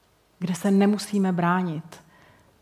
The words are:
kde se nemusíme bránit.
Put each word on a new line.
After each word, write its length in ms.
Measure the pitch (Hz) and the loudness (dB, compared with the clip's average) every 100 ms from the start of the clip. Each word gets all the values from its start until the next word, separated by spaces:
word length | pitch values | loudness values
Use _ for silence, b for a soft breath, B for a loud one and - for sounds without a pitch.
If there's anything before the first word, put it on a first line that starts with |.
| _ _ _ _ | _ _ _ _
kde 160 | 180 180 | -6 -2
se 160 | 202 | 2
nemusíme 600 | 196 202 208 - 208 190 | 4 4 0 -2 -2 0
bránit. 720 | 175 170 180 180 156 - - b b b b b b | 0 0 0 -2 -6 -10 -20 b b b b b b